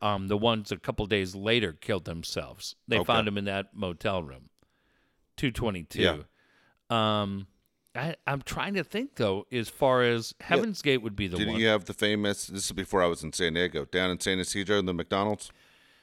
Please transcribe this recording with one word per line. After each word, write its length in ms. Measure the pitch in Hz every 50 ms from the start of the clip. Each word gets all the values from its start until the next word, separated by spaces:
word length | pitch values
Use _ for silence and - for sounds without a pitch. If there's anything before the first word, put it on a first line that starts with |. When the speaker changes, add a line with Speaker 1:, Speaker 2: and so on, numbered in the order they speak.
Speaker 1:
um, 260 | 104 104 101 98 95
the 80 | 95 104
ones 320 | 101 110 117 113 110 101 -
a 60 | 104
couple 280 | 90 - - 113 - 107
days 280 | 92 107 98 95 90 95
later 380 | 98 101 110 117 120 107 85
killed 320 | 76 - - - 104 92 -
themselves. 720 | - 82 82 80 - - - 73 62 60 - - - - - _ -
They 80 | 113
Speaker 2:
Okay. 80 | 101 90
Speaker 1:
found 200 | - 117 113 107
them 100 | 107 101
in 80 | 101 101
that 280 | 101 98 98 98 - -
motel 480 | 107 98 92 87 - - 107 98 90
room, 280 | 80 69 65 64 - - _ _ _ _ _ _ _ _ _ _ _ _ _ _ _ _ _
two 140 | - 151 127
twenty-two. 500 | 110 - 127 110 95 87 80 - - 87
Speaker 2:
Yeah. 160 | 90 87 78 76 71 - _ _ _ _ _ _ _ _ _ _ _ -
Speaker 1:
Um, 580 | 120 113 110 107 107 107 101 98 98 98 98 - _ _ _ _ _ _ _ _ -
I, 200 | 120 139 165 156 - _
I'm 140 | 127 139 135
trying 320 | - - - 160 131 196 202
to 80 | 190 151
think, 320 | - - 214 262 285 -
though, 320 | - 117 101 95 101 - -
as 180 | 127 120 107 -
far 340 | - - 147 131 127 123 123
as 300 | 120 120 117 110 - - -
Speaker 2:
Yeah. 60 | -
Speaker 1:
Heaven's 340 | - 175 214 226 226 185 -
Gate 200 | - 143 131 123
would 140 | 107 110 101
be 120 | 104 101
the 100 | 90 87
Speaker 2:
Didn't 160 | 87 107 107 113
Speaker 1:
one. 80 | 113
Speaker 2:
you 60 | 113
have 180 | 110 107 104 87
the 80 | - 98
famous, 540 | - 110 104 107 104 104 101 101 - -
this 180 | - 92 98 95
is 40 | -
before 320 | 90 95 92 - 101 95 90
I 40 |
was 140 | 87 85 - 78
in 100 | 80 -
San 200 | - 90 82 80
Diego, 320 | 87 90 - - 76 69
down 260 | - - 90 92 92
in 80 | 87 85
San 200 | - 101 95 92
Ysidro, 420 | 87 - - 101 98 98 104 101
the 120 | 92 92 87
McDonald's? 580 | 85 87 - 101 95 101 107 104 - - - - _ _ _ _ _ _ _ _ _